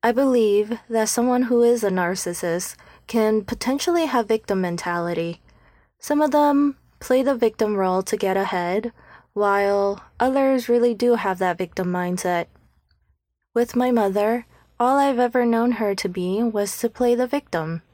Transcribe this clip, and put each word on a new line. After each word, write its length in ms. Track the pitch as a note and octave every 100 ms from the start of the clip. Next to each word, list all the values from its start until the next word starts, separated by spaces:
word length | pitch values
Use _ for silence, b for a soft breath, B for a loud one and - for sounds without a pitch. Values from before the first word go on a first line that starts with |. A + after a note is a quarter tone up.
I 100 | A#3
believe 680 | A#3 C#4 B3 A3 G3+ G#3 A#3 -
that 180 | A3+ G#3+
someone 360 | - A#3+ B3
who 200 | B3+ A#3+
is 180 | A#3+ A#3+
a 80 | G#3+
narcissist 840 | F#3 F3 F#3 - F3 F3+ E3+ F3+ - B B -
can 380 | A#3 G#3+ A3 G3
potentially 600 | A#3 - C#4 - F4 D#4+
have 220 | B3 A3+
victim 320 | A3 - F#3+
mentality. 800 | F3+ E3+ - F3 E3+ E3+ E3+ E3+ _ b b b b _
Some 240 | - D4
of 100 | D4+
them 440 | D4 D4 C#4+ C#4+ C4+ _ _
play 240 | - B3+
the 120 | C4 C4
victim 420 | A3+ A3 G#3+ G#3
role 260 | F#3+ F#3
to 140 | F#3+ G#3
get 180 | G3 F#3+
ahead, 560 | G3 F#3 F3 F#3+ A#3 B B B B
while 720 | - G3+ G3+ G3+ G3+ G3 G3+ - -
others 480 | B3 C4+ C4+ C4 A#3+
really 260 | A#3+ A#3+
do 220 | A#3 A#3+ A#3
have 240 | G#3 F#3
that 180 | F#3 F3
victim 300 | F3 - F3+
mindset. 600 | F3+ F3+ F3+ F#3 F3 E3+ _ _ _ _ _ _ _ _ _ _
With 240 | - A#3+ B3
my 140 | B3
mother, 540 | A#3+ G3+ G3 G#3 A#3+ A#3 b b _
all 200 | B3 C4+
I've 220 | C#4 B3
ever 260 | B3 B3 A#3+
known 280 | A#3 A#3+
her 220 | A3+ G#3+ G3
to 140 | G3
be 340 | F#3 F3+ G3
was 340 | A#3 G#3 G3+ -
to 100 | A#3
play 260 | - B3 A#3+
the 120 | B3
victim. 540 | C#4+ - E3+ D#3+ E3 _